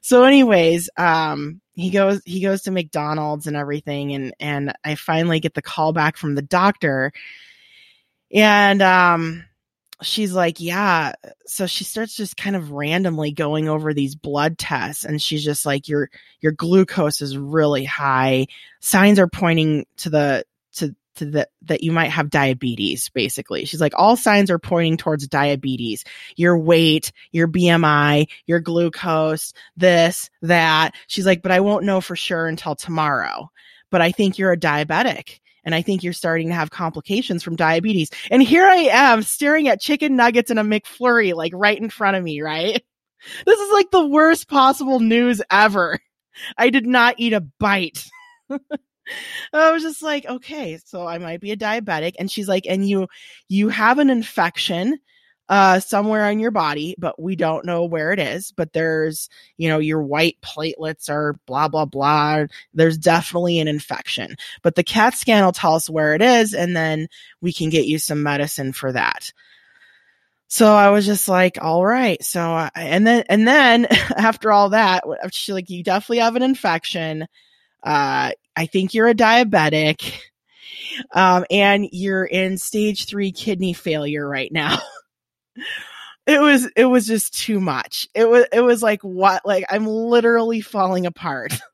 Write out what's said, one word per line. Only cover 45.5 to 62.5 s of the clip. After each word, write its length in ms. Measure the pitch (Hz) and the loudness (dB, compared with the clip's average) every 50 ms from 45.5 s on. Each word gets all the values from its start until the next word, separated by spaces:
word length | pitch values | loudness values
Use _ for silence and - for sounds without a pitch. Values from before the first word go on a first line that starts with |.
ever. 480 | 180 202 214 214 202 202 175 160 - - _ _ _ _ _ _ _ - - - - | 4 4 4 4 2 0 -2 -2 -4 -8 _ _ _ _ _ _ _ -18 -18 -14 -4
I 140 | - 226 240 | 0 0 2
did 160 | 226 240 220 | 2 0 0
not 280 | 240 254 247 233 240 - - | 2 2 4 4 4 2 0
eat 140 | 233 233 220 | -2 -2 -2
a 80 | 208 | -2
bite. 600 | 165 139 _ _ 214 202 202 196 180 156 _ - - - 1017 - - _ _ _ _ _ | -4 -6 _ _ -2 0 0 0 -2 -6 _ -14 -18 -18 _ -20 -20 _ _ _ _ _
<laughs> 100 | 269 277 277 _ 302 - _ _ _ _ _ - - - - - - - - - | -12 -12 _ _ -12 -12 _ _ _ _ _ -16 -16 -14 -14 -14 -14 -14 -14 -4
I 200 | - 302 320 320 | 0 2 4 4
was 120 | 330 330 311 | 2 0 -4
just 180 | 320 294 - | -6 -8 -8
like, 240 | 311 311 294 285 - | -6 -4 -4 -4 -6
"Okay, 540 | - 247 254 - - 302 302 262 170 160 160 _ | -8 -10 -10 -12 -14 -12 -10 -10 -10 -12 -14 _
so 200 | _ - 180 175 | _ -14 -12 -10
I 120 | 170 170 | -10 -10
might 240 | 170 175 165 170 175 | -10 -10 -10 -12 -10
be 100 | 202 202 | -8 -10
a 60 | 214 | -8
diabetic." 580 | 202 220 208 214 240 220 196 170 151 156 175 - | -6 -4 -4 -4 -4 -4 -4 -4 -4 -4 -6 -6
And 140 | - 185 196 | -6 -8 -8
she's 160 | - 220 202 | -6 -8 -4
like, 180 | 196 190 190 - | -2 -2 -2 -2
"And 200 | - 185 190 196 | -2 -2 -2 0
you, 200 | 196 202 190 190 - _ - - - - - _ _ | 0 0 -2 -2 -6 _ -20 -20 -20 -20 -20 _ _
you 180 | 190 196 208 | 0 0 0
have 320 | 214 208 214 214 226 254 294 | 0 0 2 2 4 4 4
an 100 | 294 269 | 4 4
infection, 880 | 254 233 220 - - - 170 175 - - - - 185 170 185 240 311 285 _ _ _ _ _ _ _ _ _ - | 2 0 -2 -4 -2 -2 -2 -2 -2 -6 -6 -4 -4 -2 -2 -2 -4 -4 _ _ _ _ _ _ _ _ _ 0
uh, 320 | 190 202 196 190 185 190 | 4 6 6 6 4 4
somewhere 500 | - - - 202 208 214 214 214 208 208 | 0 -2 -2 -2 0 0 0 0 0 0
in 80 | 208 214 | 0 0
your 120 | 220 226 | -2 -2
body, 440 | 214 202 160 151 147 147 151 170 185 | 0 0 -2 -2 -2 -4 -6 -8 -10
but 240 | - 175 156 - - | -6 -8 -8 -8 -6
we 140 | 160 185 190 | -8 -6 -4
don't 300 | 160 185 160 160 156 - | -2 -2 -2 -2 -4 -4
know 180 | 175 175 170 175 | -4 -2 -2 -2
where 300 | 170 165 160 151 160 196 | -2 -2 -2 0 -2 0
it 60 | 196 | -2
is. 340 | 151 - 139 175 196 - _ | -2 -4 -6 -8 -10 -12 _
But 180 | - 165 160 | -6 -6 -4
there's, 560 | - 165 165 160 160 156 156 160 156 - - - _ _ _ _ _ | -2 -4 -2 -2 -2 -2 -2 -2 -4 -8 -12 -14 _ _ _ _ _
you 100 | - 165 | -4 -2
know, 120 | 160 156 156 | 0 0 0
your 220 | 156 151 156 160 | 0 0 -2 -2
white 360 | 147 139 143 151 165 170 - _ | -4 -2 0 0 0 0 0 _
platelets 680 | - - - 151 156 160 - - 160 160 160 _ - - | -20 -16 -10 -8 -8 -8 -8 -8 -10 -10 -10 _ -8 -6
are 260 | 147 151 151 147 147 - _ | -4 -4 -4 -4 -6 -8 _
blah, 220 | - 127 139 151 | -8 -4 -2 -2
blah, 160 | 156 147 156 151 | -2 0 -2 -4
blah. 600 | 143 - 139 139 143 151 151 147 151 156 156 151 147 | -4 -4 -2 2 2 2 2 2 2 0 -2 -2 -4